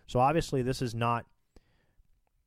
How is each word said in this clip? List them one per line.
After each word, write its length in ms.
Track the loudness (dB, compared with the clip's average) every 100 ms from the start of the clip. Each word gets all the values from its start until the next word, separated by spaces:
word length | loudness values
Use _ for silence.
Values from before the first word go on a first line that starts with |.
| -4
So 140 | 2
obviously 420 | 2 2 0 -2
this 180 | -2 -2
is 140 | -4
not 320 | -2 0 -2 -4 _ _ -20 _ _ _ _ _ _ _ _